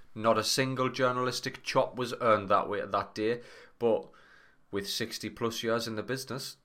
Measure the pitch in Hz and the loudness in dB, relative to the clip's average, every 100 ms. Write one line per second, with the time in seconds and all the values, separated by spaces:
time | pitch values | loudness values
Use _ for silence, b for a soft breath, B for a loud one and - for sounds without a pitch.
0 | - 110 113 110 107 - 131 127 127 127 | -14 -2 2 4 2 0 0 0 -2 2
1 | 127 123 127 - 131 - - 135 117 123 | 0 2 -2 -2 -6 -8 0 2 2 -2
2 | 120 113 117 104 95 101 - 101 98 101 | -6 0 4 4 6 2 2 -2 0 -2
3 | 101 - 107 120 B B B - 117 104 | -2 -2 0 0 B B B 0 2 2
4 | - b b b b b - 98 98 - | 0 b b b b b -6 -6 -4 -4
5 | 110 - 104 - 117 117 113 113 117 107 | -4 -6 -8 -4 -4 -2 0 0 -2 -6
6 | 104 131 - 131 - - | -4 -6 -6 -8 -10 -14